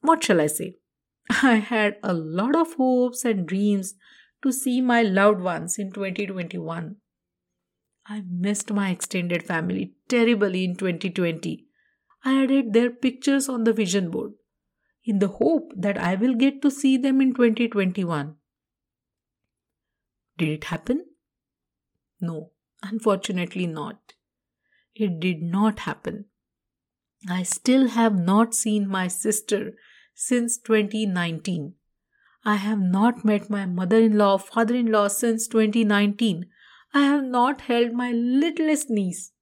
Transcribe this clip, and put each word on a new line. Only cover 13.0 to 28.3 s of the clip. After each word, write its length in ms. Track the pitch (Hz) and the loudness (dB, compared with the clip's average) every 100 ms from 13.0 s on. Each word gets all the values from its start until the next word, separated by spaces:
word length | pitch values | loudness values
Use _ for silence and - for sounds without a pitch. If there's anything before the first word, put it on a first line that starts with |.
| 262 262 - 277 269 | -2 0 0 0 0
on 140 | 247 | 0
the 100 | 226 | 0
vision 380 | 226 202 196 180 | 2 0 0 -2
board 220 | - - - _ _ _ _ _ _ | -6 -8 -12 _ _ _ _ _ _
in 160 | - 202 | -2 0
the 100 | 190 | 0
hope 420 | - 262 330 - 196 | 2 2 2 -2 -6
that 220 | 202 196 | -4 -2
I 180 | 170 190 | -2 0
will 200 | 240 233 | 0 2
get 260 | 269 277 | 2 2
to 80 | 294 | -2
see 280 | 277 269 262 | 0 2 2
them 220 | 269 269 | 2 4
in 120 | 269 | 2
twenty 340 | 247 240 220 233 | 4 2 4 -2
twenty-one. 680 | 214 190 185 175 156 143 156 _ _ _ _ _ _ _ _ _ _ _ _ _ _ _ _ _ _ _ _ | 0 -2 -2 -4 -4 -6 -12 _ _ _ _ _ _ _ _ _ _ _ _ _ _ _ _ _ _ _ _
Did 120 | 156 | -4
it 140 | 156 - | -4 -8
happen? 400 | 160 - 269 - _ _ _ _ _ _ _ _ _ _ _ | -10 -4 -4 -4 _ _ _ _ _ _ _ _ _ _ _
No, 300 | 170 160 160 _ _ _ | -8 -8 -12 _ _ _
unfortunately 840 | 196 214 220 196 196 185 175 190 175 | -8 -2 0 0 -2 -4 -4 -4 -6
not. 480 | 156 147 - _ - _ _ _ _ _ _ _ | -6 -10 -14 _ -20 _ _ _ _ _ _ _
It 260 | - 208 165 | -4 -4 -2
did 220 | 180 165 | -4 -4
not 380 | 170 185 214 214 | -4 0 0 0
happen. 460 | - - - 175 - _ _ _ _ _ _ _ _ _ 196 | -8 -8 -8 -10 -14 _ _ _ _ _ _ _ _ _ -6
I 140 | 180 | -4
still 460 | 180 - - 254 262 | -4 -4 2 4 4
have 260 | 226 226 196 | 4 2 2
not 380 | 175 | 2